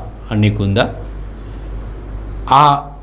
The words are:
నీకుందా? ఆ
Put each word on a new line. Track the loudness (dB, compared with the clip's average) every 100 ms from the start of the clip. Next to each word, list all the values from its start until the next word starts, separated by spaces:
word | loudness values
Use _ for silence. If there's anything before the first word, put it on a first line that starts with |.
| -6 -12 -4
నీకుందా? | 2 4 4 2 2 2 0 -10 -8 -10 -10 -12 -10 -8 -8 -8 -10 -10 -10 -8 -8 4
ఆ | 6 8 6 0 -14